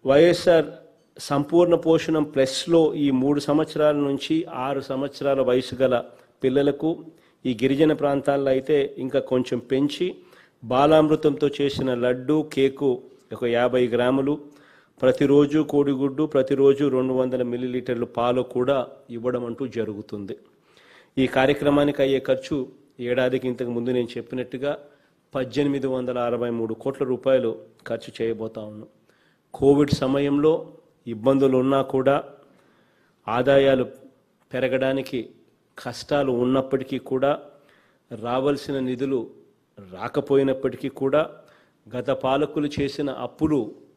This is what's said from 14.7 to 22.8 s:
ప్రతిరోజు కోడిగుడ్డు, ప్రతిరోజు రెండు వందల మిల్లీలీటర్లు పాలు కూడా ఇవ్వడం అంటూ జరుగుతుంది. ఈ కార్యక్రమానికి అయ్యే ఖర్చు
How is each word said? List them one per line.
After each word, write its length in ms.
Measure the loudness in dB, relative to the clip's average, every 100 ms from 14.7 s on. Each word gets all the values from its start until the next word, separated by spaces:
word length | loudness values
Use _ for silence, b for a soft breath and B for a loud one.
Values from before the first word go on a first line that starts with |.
| b b _
ప్రతిరోజు 580 | 2 4 4 6 4 2
కోడిగుడ్డు, 640 | 0 0 0 0 -2 -2
ప్రతిరోజు 640 | -2 0 0 4 4 4 2
రెండు 280 | 0 0
వందల 300 | 0 -2 -2
మిల్లీలీటర్లు 600 | -4 -4 -6 -6 -6 -6 -6
పాలు 360 | -2 0 0
కూడా 460 | -2 -2 0 0 -2 -12 _
ఇవ్వడం 360 | -8 -4 -4 -6
అంటూ 220 | -8 -8
జరుగుతుంది. 680 | -6 -6 -8 -12 -12 -12 -14 _ _ b b b b b -2
ఈ 100 | 0
కార్యక్రమానికి 720 | 2 2 2 2 2 2 2
అయ్యే 180 | 0 0
ఖర్చు 480 | 0 -2 -2 -6 -6 -12